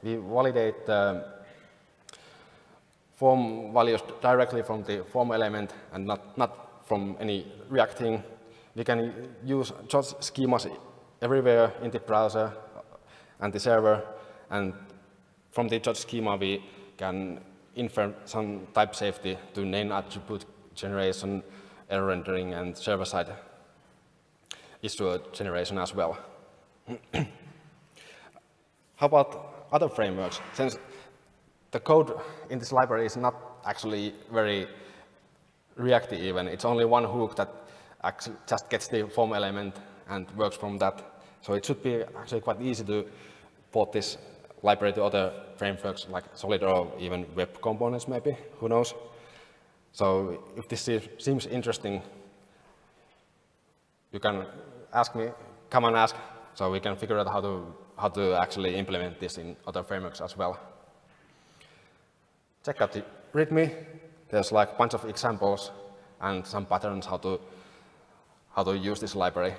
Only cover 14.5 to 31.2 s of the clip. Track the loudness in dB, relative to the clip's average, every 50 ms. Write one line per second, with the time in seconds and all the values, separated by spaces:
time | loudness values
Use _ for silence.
14.5 | -2 -2 -2 -2 -4 -8 -14 -20 -20 -20 -20 -20 _ _ _ _ _ _ _ _
15.5 | -2 -2 0 0 0 0 0 0 -2 -2 -4 -6 -4 -2 0 0 0 2 0 0
16.5 | -2 -2 -4 -12 -20 -20 -20 -20 -12 -6 -6 -4 -4 -4 -6 -6 -8 -12 -14 -20
17.5 | -20 -20 -20 _ -6 -6 -6 -2 0 0 0 0 -2 -8 -14 -8 -4 -4 -4 -4
18.5 | -4 -8 -10 -2 2 2 2 2 2 -2 -2 -2 -2 -2 -4 -6 -6 -6 -8 -10
19.5 | -6 -4 -4 0 0 0 0 0 -2 -4 -4 -6 -10 -12 -8 -8 -8 -10 -10 -14
20.5 | -20 -20 -20 -20 -14 -8 -6 -4 -2 2 2 2 0 0 -4 -4 -4 -4 -6 -10
21.5 | -20 -20 -20 -20 -20 -20 -8 _ -2 0 2 2 0 0 -2 -2 -2 -2 -2 -4
22.5 | -4 -6 -6 -6 -8 -6 -2 0 0 0 0 -2 -2 -2 -2 -2 -8 -16 -16 -20
23.5 | -20 -20 -20 _ _ _ _ _ _ _ _ _ _ _ _ _ _ _ _ _
24.5 | -18 -18 -18 -20 -20 -8 -8 -8 -4 0 0 0 0 -2 -4 -8 -10 -6 -6 -2
25.5 | -2 -2 -2 -2 -2 -4 -4 -4 -2 -2 0 0 -2 -4 -10 -16 -20 -20 -20 -20
26.5 | -20 _ _ _ _ _ _ -14 -12 -12 -12 _ -2 -2 -2 -2 -6 -18 -20 -20
27.5 | -20 -20 -20 -20 -20 _ _ _ _ -20 -20 -20 -20 -20 -20 -20 _ -20 _ _
28.5 | _ _ _ _ _ _ _ _ _ 2 4 8 8 8 6 6 0 -10 -12 -14
29.5 | -16 -18 -8 2 2 4 4 4 2 0 0 0 0 -2 -4 -4 -4 -8 -12 -12
30.5 | -2 -2 -2 0 -2 -6 -14 -16 -18 -20 -20 -20 -20 -20